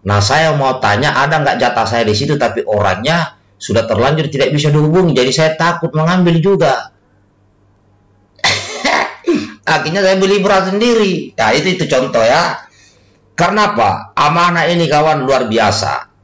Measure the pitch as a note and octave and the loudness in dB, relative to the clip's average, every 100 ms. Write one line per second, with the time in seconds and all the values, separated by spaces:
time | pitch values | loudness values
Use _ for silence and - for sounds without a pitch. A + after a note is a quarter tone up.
0 | F#2+ G2+ G2+ D3 D#3+ D3 C3+ - G#2 G2+ | 0 0 2 2 2 0 0 0 0 0
1 | C#3+ B2 C#3+ D#3 C#3+ A#2+ B2 A#2 G#2+ A#2 | 0 0 0 0 0 0 0 0 -2 0
2 | G#2+ G#2 C#3+ D3 A#2+ - - G#2 G2 F#2 | 0 0 -2 0 -2 -2 -2 0 0 -2
3 | B2+ E3+ D#3 - _ _ - G2 - A2 | -2 -2 -4 -10 _ _ -2 -2 0 0
4 | C3 D#3 C#3+ C3+ B2+ D3 D3+ D3+ D#3 F3 | 0 0 -2 -2 0 2 2 2 2 2
5 | F3 B2 C3 C#3+ D#3 D#3 E3 E3+ E3 D3+ | 2 2 0 2 0 0 -2 -2 -4 -2
6 | D#3+ F#3 F3 E3 F3 F#3 D#3 C3 - _ | 0 2 2 2 2 2 2 0 -6 _
7 | _ _ _ _ _ _ _ _ _ _ | _ _ _ _ _ _ _ _ _ _
8 | _ _ _ _ - - - G#4+ - E4+ | _ _ _ _ -4 -4 -8 -8 -4 -4
9 | - - - D#4 G#2 - - D#3 D#3 F#3+ | -4 -6 -4 -4 -4 -10 -4 -2 -2 0
10 | F#3+ F#3+ F#3+ G#3 G3 F#3+ F#3+ G3+ A#3+ A3+ | 0 2 2 0 2 0 0 0 2 2
11 | G3+ E3 C#3 - A2 C3 F#3 F3 D3 C3 | 0 -2 -8 -2 0 0 0 -4 0 0
12 | B2+ A#2+ A2+ D3 F3 - - _ _ _ | 0 0 2 2 0 -6 -14 _ _ _
13 | _ _ _ - F3 G#3 G3+ A#2 G2+ - | _ _ _ -2 0 2 0 2 0 0
14 | - - D3 E3+ F3 E3+ E3 F3 D#3+ D3 | -6 -2 0 2 2 2 0 0 2 2
15 | D#3 D3+ C3 C3+ A2+ A2 G#2+ - - C2+ | 2 0 0 0 0 0 0 0 -4 -6
16 | - _ | -10 _